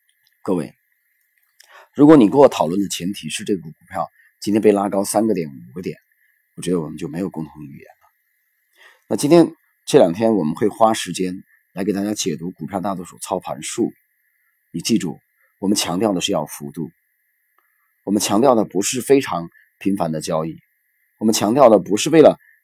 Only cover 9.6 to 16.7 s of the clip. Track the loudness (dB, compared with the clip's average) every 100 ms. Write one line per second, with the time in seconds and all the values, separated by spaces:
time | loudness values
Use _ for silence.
9.6 | _ _ 2 4 4 2 0 2 -2 -2
10.6 | -2 2 2 2 -6 -6 -6 -8 -16 _
11.6 | _ -8 -6 -4 -6 -6 -6 -8 -10 -12
12.6 | -10 -8 -6 -8 -12 -16 -8 -8 -6 -12
13.6 | -10 -4 -6 -6 _ _ _ _ _ _
14.6 | _ -10 -2 -2 -4 -10 _ _ _ _
15.6 | -4 -2 -4 -2 -2 -2 -4 -4 -6 -12
16.6 | -14